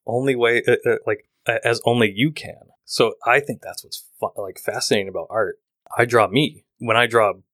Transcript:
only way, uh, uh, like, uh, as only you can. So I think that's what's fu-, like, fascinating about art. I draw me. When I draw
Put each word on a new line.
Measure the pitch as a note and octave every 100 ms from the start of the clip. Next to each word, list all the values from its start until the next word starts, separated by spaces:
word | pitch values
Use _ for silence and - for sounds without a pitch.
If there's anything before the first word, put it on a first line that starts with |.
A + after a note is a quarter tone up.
| -
only | A#2+ C#3
way, | B2 A#2 A#2+ B2
uh, | A#2 A#2+
uh, | A2 -
like, | G#2 _ _ -
uh, | A2+
as | A#2 A#2
only | A#2 A#2+ A2
you | G2 D3
can. | D3+ G2 D2+ _ _ -
So | - A#2 - A#2
I | C3
think | C#3+ A#2
that's | - -
what's | - - - -
fu-, | G2+ -
like, | G2 -
fascinating | - B2 - A2+ F#2+
about | F2+ D#2+
art. | A2+ F#2+ - _ _ - -
I | A#2+
draw | A#2 G2+
me. | A#2+ E3+ - _ -
When | A#2+ A2+
I | A#2+
draw | A#2 G#2 F#2 _